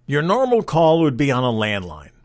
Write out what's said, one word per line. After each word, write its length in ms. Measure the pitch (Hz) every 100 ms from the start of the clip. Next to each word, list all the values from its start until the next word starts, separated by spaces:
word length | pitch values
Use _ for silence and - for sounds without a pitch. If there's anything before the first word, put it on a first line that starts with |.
your 160 | - 143
normal 420 | 165 226 262 233
call 380 | - 160 165 165
would 160 | 156 120
be 140 | 143
on 140 | 123
a 140 | 127 113
landline. 520 | 107 101 90 78 71 _